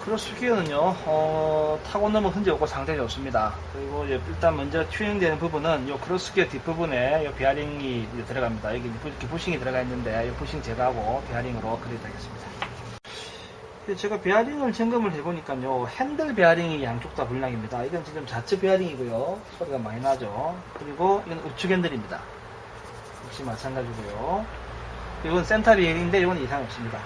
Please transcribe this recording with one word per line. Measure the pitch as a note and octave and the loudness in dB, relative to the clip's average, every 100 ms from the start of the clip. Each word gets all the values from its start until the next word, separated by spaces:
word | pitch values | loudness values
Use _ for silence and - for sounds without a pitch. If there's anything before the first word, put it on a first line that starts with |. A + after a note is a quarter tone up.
크로스 | - G#3+ - G#3+ | -2 -4 -4 -2
기어는요, | B3 A3 D#3+ C#3+ E3+ F3+ - | 2 2 2 4 4 2 2
어, | D#3 D#3 D#3 D#3 D#3 D3+ D#3 - | 2 4 2 2 2 2 0 -2
타고 | G#3 G#3 | 0 4
넘어 | G#3+ G3 | 4 4
흔적 | F3 F#3+ | 2 2
없고 | D3 D3+ | 4 2
상당히 | C#3+ C3+ D#3 | 0 -2 0
좋습니다. | A#2+ C3 C3+ A#2+ G#2+ G#2 - | -2 -2 0 2 2 -2 -8
그리고 | C3+ C#3 D3 C#3+ | -8 -6 -4 -2
이제 | C3 - | -2 -2
일단 | - E3 D3+ | 2 2 4
먼저 | C#3 D#3+ D#3 | 0 0 0
튜닝되는 | - G#3+ G#3 F3 D3+ | -2 0 4 4 2
부분은 | E3 D#3 D#3 D3+ C3 | 0 0 2 2 0
요 | C#3+ | -4
크로스 | - F#3 - | -2 -2 0
기어 | - F3+ | 2 2
뒷부분에 | C#3 C#3+ D#3+ E3+ B2+ B2+ D#3 D3+ | 0 -4 -2 0 2 4 4 2
요 | B2 | 2
베어링이 | C3 C#3+ D3 D3 C#3 B2 A2 | 2 2 -2 -4 -2 -2 -4
이제 | A#2+ A2 | -6 -4
들어갑니다. | B2+ A#2+ A2 A2 A#2+ | -2 0 -2 -2 -4
여기 | A#2+ | -4
이제 | A2+ | -6
부-, | D#3 | -8
이렇게 | - A#2+ | -8 -6
부싱이 | E3 F3+ D#3 | -4 -2 -2
들어가 | B2 B2+ | 0 0
있는데 | B2+ B2 A#2 A2 A#2+ | -2 -2 -2 -2 -2
요 | A#2 | -4
부싱 | C#3 D#3 | -6 -6
제거하고 | A#2+ A2+ B2+ A#2+ A#2 C3 B2 | -6 0 2 2 0 -2 -2
베어링으로 | A#2+ B2 A#2 G#2+ A#2+ | -4 -4 -4 -4 -4
그려드리겠습니다. | A#2+ A#2 A2 G2+ - - - - - - - - - - - - - - - - - | -4 -8 -8 -10 -12 -12 -12 -10 -10 -8 -12 -14 -14 -12 -12 -14 -16 -16 -16 -14 -6
예, | F#3+ | -2
제가 | G3+ G#3 | -2 0
베어링을 | F3+ G3+ A#3 D4 C4 | 4 4 4 2 0
점검을 | - A3+ A#3 G#3+ | 2 2 4 2
해보니까요, | D#3 D3+ E3+ D3+ C3 B2+ B2+ B2 | 0 -2 -4 -4 -4 0 0 -2
핸들 | - C4+ D4 D#4 A3 | -2 -2 0 0 8
베어링이 | E3+ E3 E3+ D3+ | 8 8 4 0
양쪽 | B2+ A#2+ - - | -2 -2 -4 -4
다 | B2+ | -2
불량입니다. | B2+ C3 A#2 G#2+ B2+ | 0 -2 -4 -4 -4
이건 | A#2+ E3+ D3+ | -2 -4 -6
지금 | D#3 C3+ | -8 -6
좌측 | A#2 A#2 F#3+ | -6 0 2
베어링이고요, | F#3+ F#3+ F3+ C3+ B2 A2+ D3 G3 - - | 6 4 4 -2 -2 0 -2 -4 -10 -8
소리가 | E3 C3+ | -4 -4
많이 | G#2+ A2+ | -4 -2
나죠. | C3+ C3 A#2 G#2 D3+ F3+ - - | 2 2 0 -2 -4 -4 -10 -12
그리고 | D3 C#3+ F3+ G3 - | -10 0 4 4 2
이건 | E3 | -6
우측 | D#3 B2 F3+ | -6 -4 2
핸들입니다. | F#3 E3+ C3+ G#2 - - - - - - - - - - - - | 4 4 -2 -6 -8 -10 -14 -16 -16 -16 -16 -14 -14 -14 -14 -14
역시 | - | -10
마찬가지고요. | C3+ A2+ C3+ C3 A#2+ A2+ G#2 G#2 C3 G3 A3 - - - - - - - D#3+ | -8 -6 -4 -4 -4 -6 -8 -6 -2 -2 -2 -8 -10 -10 -10 -10 -10 -6 2
이건 | F3 | 2
센터 | E3+ G#3+ A3 G#3 | 4 6 8 10
베어링인데 | E3+ E3 F3 F#3+ | 8 4 4 6
이건 | F3+ F3+ | 4 2
이상 | B2+ C#3+ | 0 -2
없습니다. | B2 - A#2 G#2+ | -4 -6 -6 -6